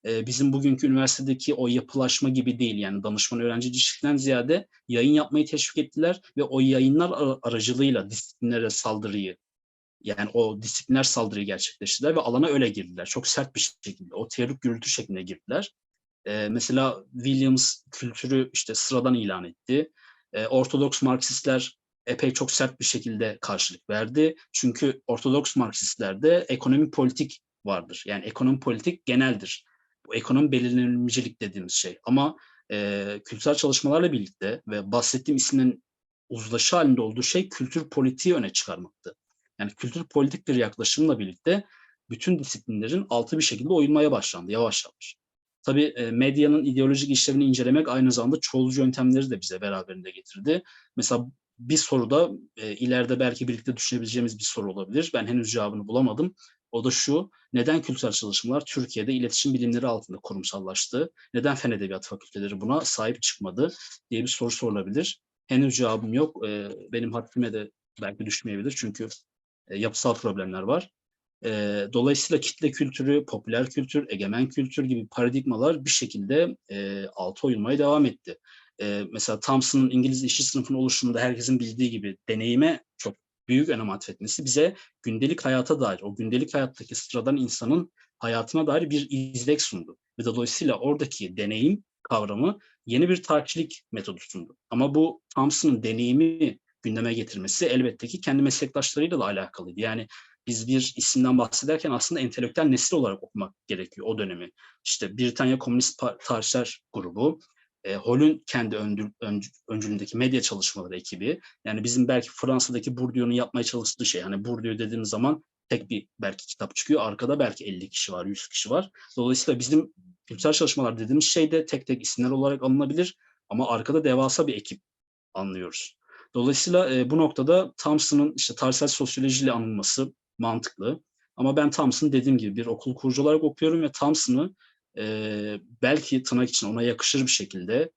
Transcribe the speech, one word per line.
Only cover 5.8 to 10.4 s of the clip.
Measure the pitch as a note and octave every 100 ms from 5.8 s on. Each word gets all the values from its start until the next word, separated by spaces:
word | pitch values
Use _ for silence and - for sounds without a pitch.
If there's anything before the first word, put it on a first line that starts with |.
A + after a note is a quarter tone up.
| D3+
ettiler | - E3 F#3 _ -
ve |
o | C#3 C3
yayınlar | C3 C3 C3 D3 F3
ara-, | F3+ C#3+ C3
aracılığıyla | A#2+ A2+ A2 B2 C#3 A#2+ G2
disiplinlere | A2+ - _ A#2+ A#2+ A2+
saldırıyı, | - A#2 G#2+ G#2 G#2 F#2+ F2+ _ _ _ _ _ _
yani | G#2 G2+ G#2
o | A#2